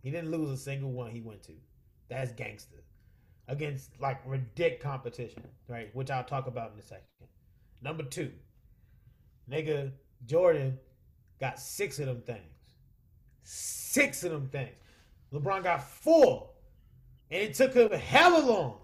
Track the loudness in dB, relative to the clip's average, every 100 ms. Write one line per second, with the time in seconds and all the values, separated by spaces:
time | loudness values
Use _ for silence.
0 | -8 -8 -6 -4 -4 -6 -8 -8 -6 -8
1 | -8 -10 -14 -16 -20 -20 -20 _ _ _
2 | -12 -8 -8 -8 -12 -12 -20 -20 -20 -20
3 | _ _ _ -20 -10 -6 -6 -8 -12 -6
4 | -6 -6 -6 -6 -6 0 0 0 -8 -8
5 | -10 -10 -12 -12 -20 -20 -14 -12 -10 -8
6 | -4 -4 -4 -6 -6 -8 -10 -14 -20 -20
7 | -20 _ -20 _ _ _ _ -14 -10 -8
8 | -10 -8 -8 -10 -20 _ _ -20 _ -20
9 | -20 _ -20 _ -8 -6 -2 -4 -4 -10
10 | _ _ -2 4 6 4 0 -4 -12 _
11 | -20 _ _ -8 -8 -6 -14 -6 -6 -4
12 | -6 -6 -8 -12 -14 -20 _ _ -20 _
13 | _ -20 -20 -20 -18 -12 -10 -10 -2 2
14 | 2 0 -6 -6 -6 -8 -10 -14 -20 -20
15 | -20 -20 -12 -6 -2 -2 0 -2 -4 -4
16 | 6 8 8 6 -8 -20 -20 -20 -20 -20
17 | -20 -20 _ -4 -4 2 4 8 6 4
18 | 2 8 8 8 6 2 0 -6